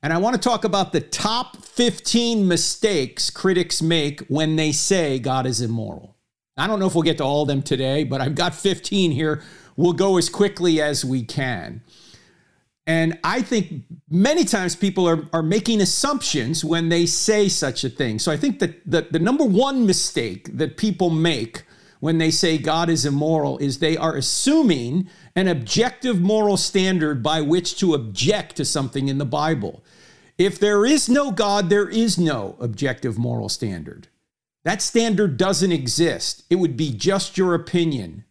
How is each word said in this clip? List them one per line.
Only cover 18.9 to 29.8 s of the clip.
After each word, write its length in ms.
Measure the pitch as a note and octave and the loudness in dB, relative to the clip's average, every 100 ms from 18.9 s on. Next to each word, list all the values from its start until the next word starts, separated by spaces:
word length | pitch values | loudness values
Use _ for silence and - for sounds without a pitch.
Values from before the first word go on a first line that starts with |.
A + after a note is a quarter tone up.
the, 160 | E3 D#3 | 0 0
the 80 | D#3+ | 0
number 260 | F3 C#4 | 0 2
one 400 | C#4 F#3 C4+ C4+ | 2 4 2 2
mistake 720 | A3+ - - - A#2 F#2 - A#2 | 2 2 0 -4 -4 -6 -12 -4
that 220 | D3 - | -4 -2
people 320 | G#3+ F3+ F3+ | -2 2 0
make 540 | D#3+ E3+ C#3+ A2+ - - - _ _ | 2 2 0 -4 -10 -18 -20 _ _
when 160 | D3+ E3 | -2 2
they 140 | D#3+ | 2
say 260 | D#3+ F3 D#3+ | 2 2 0
God 320 | B2+ D#3+ E3+ | 0 -2 0
is 160 | E3 | 0
immoral 540 | C3 C#3 D3+ D#3+ C#3+ C3+ | 0 0 0 0 -2 -2
is 200 | C#3+ C3 | -4 -2
they 200 | D#3+ D#3+ | -2 0
are 180 | E3 C#3 | -2 -2
assuming 880 | B2+ - - D#4 C#4 D3 A#2+ D#3 F#3 - - - | -2 0 2 4 4 2 0 -2 -4 -8 -6 -2
an 120 | F#3+ | 0
objective 680 | D#3+ A2 - A#3+ - A#3+ F#3+ | 0 -2 0 0 0 -2 0
moral 380 | F3+ G#3+ G#3 G3 | 2 2 2 2
standard 680 | - G3 F#3 F#3 D#3 C#3+ | 0 0 2 2 0 -2
by 200 | A#2 D#3+ | 0 0
which 360 | C#3+ F3 F#3 - | 2 0 0 -2
to 120 | F#3+ | 0
object 640 | D3 A2 F#2+ B2+ G#3 - - | 0 -2 -4 0 0 -2 -6
to 80 | |
something 440 | C#3 D3+ C3+ C#3+ C#3 | -4 -2 -4 -4 -2
in 100 | C3+ | -2
the 80 | C#3 | -2
Bible. 580 | D3 D3+ D#3+ G2 - | -2 0 -2 -4 -10